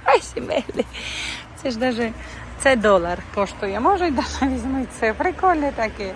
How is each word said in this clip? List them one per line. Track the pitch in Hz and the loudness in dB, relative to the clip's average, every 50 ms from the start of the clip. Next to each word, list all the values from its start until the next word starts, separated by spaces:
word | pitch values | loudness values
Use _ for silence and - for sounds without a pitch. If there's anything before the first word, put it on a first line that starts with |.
| - | 4
Ай, | - 554 392 | 4 4 4
сімейний. | - - - - - - - - - - - - - - - - - - - - - - - - - - - - - | 2 0 -8 -8 -6 -2 -2 -2 -2 -4 -4 -4 -4 -4 -4 -12 -12 -10 -8 -8 -8 -8 -8 -10 -12 -16 -18 -6 -6
Це | 277 | -4
ж | 240 220 | -2 0
даже, | 247 254 247 220 233 226 226 - - - - - - - - - | 0 -2 0 0 -2 -4 -4 -8 -12 -14 -14 -14 -14 -14 -12 0
це | - 277 269 | 4 4 4
долар | 240 196 214 202 190 170 175 175 175 175 - - | 6 6 6 6 6 6 2 -2 -4 -6 -8 -2
коштує. | - 202 190 - - - 202 196 208 | -2 -2 -2 -2 -6 -4 -4 -2 2
Може, | 240 330 403 370 349 349 | 4 4 4 4 2 2
й | |
даже | 285 240 262 - - - 254 269 | 2 0 -2 -2 -2 -2 0 0
візьму | 262 254 220 262 262 269 254 - - - | 0 -2 -2 -2 -2 -2 -4 -6 -6 -2
це. | - 220 220 | 0 0 0
Прикольний | - 294 370 359 - - 370 349 311 285 285 | 2 0 -2 0 2 4 4 4 4 2 -2
такий. | 277 - 226 220 - - 208 190 185 | 0 0 -2 -4 -2 -6 -8 -8 -8